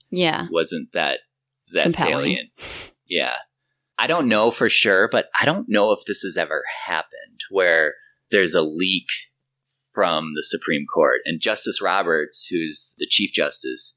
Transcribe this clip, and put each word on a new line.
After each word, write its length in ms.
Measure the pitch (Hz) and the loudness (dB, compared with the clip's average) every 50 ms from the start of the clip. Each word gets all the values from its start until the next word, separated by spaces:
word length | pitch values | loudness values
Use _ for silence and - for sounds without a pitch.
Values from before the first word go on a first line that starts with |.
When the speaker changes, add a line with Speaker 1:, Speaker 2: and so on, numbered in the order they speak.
| _ - | _ -6
Speaker 1:
Yeah. 380 | - 180 180 160 156 - 170 - | -2 0 0 0 0 -2 -4 -2
Speaker 2:
wasn't 400 | 82 82 - - 90 80 - - - | 0 0 0 0 -4 -8 -8 -4 -2
that, 260 | 87 78 69 65 - _ _ _ _ _ _ _ _ _ - 87 | -2 0 0 -2 -4 _ _ _ _ _ _ _ _ _ -4 0
that 100 | - 139 | 2 2
Speaker 1:
Compelling. 400 | 175 165 185 160 82 73 - - | 2 2 2 0 0 0 0 0
Speaker 2:
salient. 260 | - - - - - _ - - - - - - - _ _ _ | -2 -2 -4 -6 -10 _ -16 -14 -14 -12 -14 -16 -18 _ _ _
Yeah. 280 | - 90 80 65 62 62 64 - _ _ _ _ _ _ _ _ _ - | -4 -2 -2 -2 -2 -4 -6 -10 _ _ _ _ _ _ _ _ _ -4
I 100 | - 110 | -2 0
don't 200 | 131 160 175 143 | 0 2 2 2
know 240 | 120 107 107 110 117 | 4 4 4 4 4
for 180 | 117 - 127 107 | 4 2 2 4
sure, 380 | - - - 107 95 92 104 | 4 4 4 4 4 4 4
but 220 | - - 110 - - - - | 4 2 0 0 0 -2 0
I 60 | - | 2
don't 240 | 143 165 202 - - | 2 0 0 -2 0
know 220 | 104 104 101 110 | 2 4 4 4
if 80 | 104 - - | 2 0 -2
this 160 | - 101 - - | -4 -4 -4 -4
has 120 | 95 80 | -4 -2
ever 280 | 87 82 76 78 71 - - - - - | -2 -2 -2 -2 -6 -6 -8 -10 -10 -6
happened 540 | - 85 80 - _ 69 - - _ _ - - - | -4 -4 -4 -4 _ -12 -20 -20 _ _ -18 -10 -2
where 420 | 95 95 92 87 82 80 78 76 - - - _ _ _ _ - | 0 2 4 4 4 4 2 0 -2 -8 -20 _ _ _ _ 0
there's 240 | - 101 92 82 80 | 2 2 2 4 2
a 80 | 87 80 | 2 0
leak 420 | 78 78 82 95 92 95 87 - - - - - _ _ _ _ _ _ _ _ - - - - - - | 0 0 0 0 2 0 0 -2 -4 -10 -10 -10 _ _ _ _ _ _ _ _ -20 -20 -20 -18 -8 -2
from 400 | 104 98 87 82 78 80 78 76 | 0 2 2 2 0 -2 -4 -6
the 60 | 76 71 | -4 -4
Supreme 420 | - - 80 - - 82 73 71 - | -2 -4 -4 -2 -2 -2 -2 -2 -2
Court. 300 | - 85 76 67 64 64 - | 2 4 4 4 4 2 -2
And 140 | - 82 80 | -4 -4 -2
Justice 400 | - 110 107 - - 113 - - | -2 -2 -2 -2 -2 -4 -4 -2
Roberts, 640 | 101 90 90 98 95 85 82 78 76 - - - - - | -2 0 0 0 0 0 0 0 0 -2 -6 -8 -6 -4
who's 460 | 92 82 82 80 73 - - - - | -4 -4 -4 -4 -6 -10 -12 -12 -10
the 80 | - - | -8 -4
Chief 240 | - - - 101 - | 0 0 0 0 0
Justice, 640 | - - 78 71 - - - 65 64 64 - - - | 0 -2 -2 0 -2 -4 -6 -6 -6 -6 -8 -8 -6